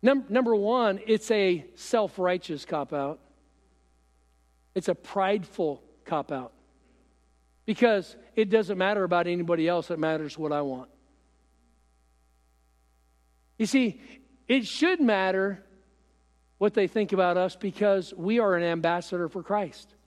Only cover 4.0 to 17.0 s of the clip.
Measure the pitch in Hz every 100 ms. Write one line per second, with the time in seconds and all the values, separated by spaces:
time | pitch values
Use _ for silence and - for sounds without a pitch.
4 | _ _ _ _ _ _ _ 190 180 170
5 | - 202 190 208 175 - 165 139 - _
6 | - 160 135 139 123 _ _ _ _ _
7 | _ _ _ _ _ _ - 214 240 208
8 | 175 - - - 214 220 185 190 190 208
9 | 185 175 175 175 170 170 160 175 165 165
10 | 156 156 151 - 156 147 143 127 127 _
11 | _ _ _ _ _ _ _ _ _ _
12 | _ _ _ _ _ _ _ _ _ _
13 | _ _ _ _ _ _ 220 269 240 -
14 | - - _ _ _ 262 214 - 330 359
15 | 262 202 190 190 190 196 - _ _ _
16 | _ _ _ _ _ _ 208 208 190 226